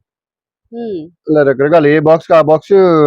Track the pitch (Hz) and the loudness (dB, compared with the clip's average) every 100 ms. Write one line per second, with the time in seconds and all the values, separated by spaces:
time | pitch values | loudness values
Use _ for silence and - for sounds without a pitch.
0 | _ _ _ _ _ _ _ 233 233 185 | _ _ _ _ _ _ _ -16 -14 -12
1 | 156 _ - 151 139 127 143 165 147 147 | -14 _ -4 -2 0 -2 0 0 2 0
2 | 151 160 - 165 151 156 - 196 185 165 | 0 0 2 0 2 -2 0 0 2 2